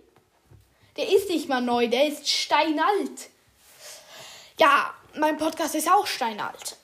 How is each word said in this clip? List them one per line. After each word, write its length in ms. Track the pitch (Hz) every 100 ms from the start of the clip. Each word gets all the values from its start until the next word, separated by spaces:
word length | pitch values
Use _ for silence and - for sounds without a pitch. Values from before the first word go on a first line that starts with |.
| _ _ _ _ _ - _ _ _ -
Der 120 | 277
ist 200 | 392 -
nicht 180 | 330 -
mal 120 | 254
neu, 260 | 247 240 240
der 200 | 247 302
ist 220 | 294 -
steinalt. 1000 | - - 302 320 302 330 403 269 - - _ _ _ _ - - - - - - - - -
Ja, 340 | 320 277 - - - -
mein 200 | 302 311
Podcast 360 | 311 320 311 302
ist 140 | 302
auch 160 | 392 381
steinalt. 680 | - 233 208 127 - - -